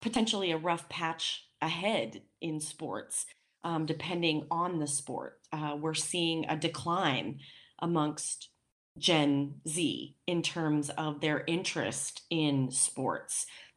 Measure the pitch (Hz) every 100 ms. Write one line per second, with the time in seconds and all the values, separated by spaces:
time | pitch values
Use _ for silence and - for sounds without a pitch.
0 | 220 233 220 208 185 160 175 170 - 165
1 | 165 165 - - - - 160 170 202 190
2 | 113 101 - - 165 156 151 - 143 101
3 | - - - - _ _ 170 160 156 156
4 | 165 175 165 151 151 170 180 165 143 -
5 | - - - - - 151 151 147 160 156
6 | - 180 165 160 - 156 160 - 170 180
7 | 165 123 95 - - - - - 170 165
8 | 151 151 - - - _ _ _ _ -
9 | - 160 143 139 143 - 160 160 143 64
10 | - - - 170 160 170 156 151 147 -
11 | 156 147 156 147 - 185 185 160 107 -
12 | - - - 165 151 139 131 131 - 139
13 | 123 - - - - - -